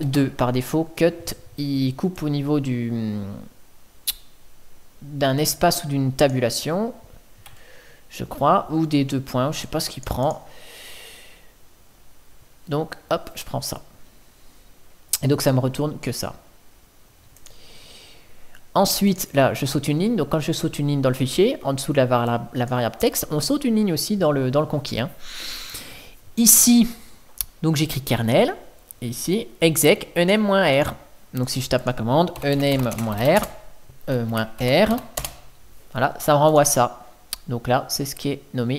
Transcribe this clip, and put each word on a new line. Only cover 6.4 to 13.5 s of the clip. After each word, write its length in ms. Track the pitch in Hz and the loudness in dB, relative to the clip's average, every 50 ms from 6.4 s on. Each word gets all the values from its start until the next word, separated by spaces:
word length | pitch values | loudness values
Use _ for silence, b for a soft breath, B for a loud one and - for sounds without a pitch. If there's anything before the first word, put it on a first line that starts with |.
| 123 - - - - 143 165 196 226 240 - - - - - - - - - - B B B B B B B B B B B B B B | 0 0 -2 -4 -4 -4 -2 -2 -4 -4 -8 -12 -20 -20 -20 -20 -20 -20 -20 -20 B B B B B B B B B B B B B B
je 140 | - - 120 | -10 -10 -10
crois, 440 | - - - 139 151 185 202 - - | -10 -6 0 2 2 2 2 0 -2
ou 160 | 156 160 160 | -2 -2 0
des 180 | 151 151 143 139 | 2 2 0 2
deux 160 | 135 143 131 | 0 -2 -4
points, 300 | 135 - - 127 127 151 | -4 -2 -2 -2 0 0
je 80 | 156 - | -2 -6
sais 60 | - | -8
pas 140 | - - 160 | -6 -6 -6
ce 80 | - - | -6 -6
qu'il 140 | - - | -10 -10
prend. 440 | - - - 123 135 151 - - B B B B B B B B B B B B B B B B B B B B B B B B - - - _ - - - - - - - - - - - - - - - - - 180 | -8 -6 -4 -2 -2 -2 -2 -4 B B B B B B B B B B B B B B B B B B B B B B B B -20 -20 -20 _ -20 -20 -20 -20 -20 -20 -20 -20 -20 -20 -20 -20 -20 -20 -20 -20 -8 -4
Donc, 280 | 143 151 160 - - - - - | -4 -4 -4 -6 -10 -16 -4 -4
hop, 200 | 165 165 - - - | -4 -4 -4 -10 -14
je 100 | - - | -14 -10
prends 180 | - | -8